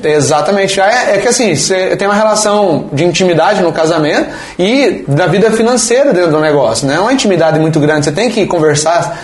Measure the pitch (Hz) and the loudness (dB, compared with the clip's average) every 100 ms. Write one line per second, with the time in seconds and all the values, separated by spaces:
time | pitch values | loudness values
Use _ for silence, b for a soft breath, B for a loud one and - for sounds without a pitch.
0 | 156 151 131 151 151 202 190 196 196 247 | -2 0 2 0 0 0 0 0 0 0
1 | - 202 240 240 220 156 - 185 185 180 | 0 0 0 0 0 -2 -2 -2 -2 -2
2 | 202 202 220 214 208 208 196 143 - 143 | 0 0 2 0 0 0 0 -2 -4 -2
3 | 175 165 185 160 175 202 170 151 160 165 | 0 0 0 2 2 0 0 0 0 0
4 | 151 220 320 B B - 185 269 233 - | 0 -2 -4 B B -4 0 2 0 -2
5 | - 143 175 190 220 226 226 254 - 247 | -2 0 0 2 2 2 0 0 0 2
6 | 285 180 175 156 156 143 117 113 135 156 | 2 2 2 2 2 2 0 -2 -2 0
7 | 214 269 208 175 160 151 160 160 147 156 | 0 0 0 2 2 2 0 0 0 0
8 | 151 151 233 220 180 175 156 143 156 170 | 0 -2 -2 0 -2 0 0 0 0 0
9 | - B | -2 B